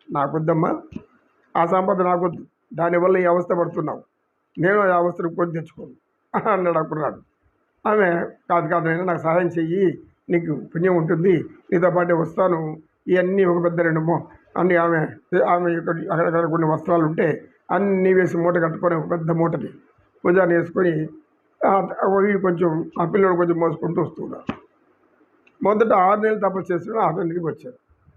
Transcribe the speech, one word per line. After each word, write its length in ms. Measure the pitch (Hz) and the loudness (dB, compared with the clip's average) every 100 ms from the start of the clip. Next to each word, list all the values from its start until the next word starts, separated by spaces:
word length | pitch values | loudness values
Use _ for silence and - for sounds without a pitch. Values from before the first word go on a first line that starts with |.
| - | -8
నాకొద్దమ్మా, 600 | 147 139 156 156 160 180 320 - - - _ _ _ _ 156 | -4 -2 -2 0 0 0 -4 -8 -18 -20 _ _ _ _ -2
ఆ 60 | 170 | 0
సంపద 360 | 185 190 185 | 0 0 0
నాకొద్దు, 420 | 180 180 180 160 - _ - | 0 0 -2 -6 -16 _ -12
దానివల్ల 440 | 156 170 175 185 190 | -4 0 2 2 4
ఈ 80 | 175 | 2
అవస్థ 260 | 175 175 175 | 2 0 -2
పడుతున్నావు, 420 | 160 170 151 110 - _ _ _ _ - | -2 -4 -6 -8 -14 _ _ _ _ -2
నేను 220 | 175 208 | 0 2
ఆ 160 | 196 175 | 2 2
అవస్థను 280 | 175 170 170 165 | 0 -2 -6 -4
కొని 180 | 175 160 | -4 -4
తెచ్చుకోను" 380 | - - - - _ _ _ 208 226 | -10 -16 -20 -20 _ _ _ -4 0
అన్నాడు 260 | 190 175 165 | 0 0 0
ఆ 40 | 156 | -2
కుర్రాడు. 300 | 156 135 98 _ _ _ _ _ _ 220 | -4 -6 -8 _ _ _ _ _ _ 0
ఆమె, 220 | 214 180 170 - - - | 2 2 0 -4 -8 -2
"కాదు, 180 | 170 156 | 0 0
కాదు 140 | 170 165 | 0 0
నాయన, 180 | 165 | -2
నాకు 180 | 185 165 160 | -2 -2 0
సహాయం 220 | 170 175 | 0 0
చెయ్యి, 380 | 165 160 190 180 131 - _ - | -2 -2 2 0 0 -12 _ -2
నీకు 240 | 170 165 143 - | -2 -2 -6 -6
పుణ్యం 240 | 160 185 175 | -2 0 2
ఉంటుంది, 320 | 160 165 185 160 - - - | 0 2 2 2 -2 -12 -2
నీతో 180 | 170 180 | 0 2
పాటే 220 | 175 175 | 2 0
వస్తాను, 460 | 165 160 - 185 160 156 160 - _ - | 0 -2 0 0 0 -4 -10 -16 _ 0
ఇవన్నీ 360 | 180 180 196 180 | 2 2 2 2
ఒక 80 | 175 | 2
పెద్ద 180 | 170 170 170 | 0 0 0
రెండు 140 | 160 160 | 0 0
మో-" 160 | 156 - - _ - | -2 -4 -20 _ -2
అన్ని 180 | 175 170 | 2 4
ఆమె, 240 | 170 165 147 - - 185 208 | 2 2 -2 -6 -4 0 2
ఆమె 140 | 175 175 | 2 0
యొక్క 180 | 165 165 165 165 | -2 -4 -4 -2
అక్కడక్కడ 320 | 160 175 165 160 | 0 0 0 0
కొన్ని 140 | 165 156 | 0 0
వస్త్రాలు 300 | 156 185 170 156 | 0 0 2 2
ఉంటే 180 | 160 165 - - _ - | 0 -2 -2 -8 _ -4
అన్నీ 400 | 185 202 190 190 | -2 0 2 2
వేసి 240 | 185 175 170 | 2 2 0
మూట 180 | 170 175 | 0 0
కట్టుకొని 320 | 160 160 175 165 | 0 -2 -2 -2
ఒక 120 | 170 | -4
పెద్ద 200 | 170 160 | -4 -2
మూటని 380 | 160 165 165 - - _ _ _ _ | 0 0 -2 -8 -14 _ _ _ _
భుజాన్ని 320 | 185 185 175 170 | 2 2 4 2
వేసుకొని, 360 | 165 190 175 156 156 - _ _ _ - | 0 0 0 0 -4 -10 _ _ _ -2
ఆ, 100 | - 190 185 - 196 196 | 2 2 0 -2 0 2
వీడు 160 | 202 196 185 | 2 0 0
కొంచెం, 240 | 170 175 160 - - | 0 0 -2 -4 -4
ఆ 40 | 165 | 0
పిల్లోడు 300 | 175 190 175 | 2 2 2
కొంచెం 240 | 175 165 | 0 2
మోసుకుంటూ 420 | 165 160 156 175 | 0 -2 -4 -2
వస్తున్నాడు. 460 | 151 - - - - - - _ _ _ _ _ _ _ _ - | -4 -6 -12 -12 -10 -12 -12 _ _ _ _ _ _ _ _ -4
మొదట 300 | 190 214 220 | 0 2 4
ఆరు 260 | 196 185 214 | 4 4 2
నెలలు 200 | 220 214 | 0 0
తపస్సు 300 | 190 190 180 | -2 -2 -4
చేసిన 260 | 170 170 226 | -4 -4 -2
అతని 240 | 160 175 | 0 0
దగ్గరికి 240 | 170 175 160 | -4 -4 -6
వచ్చారు. 260 | - 127 123 _ _ _ | -8 -14 -20 _ _ _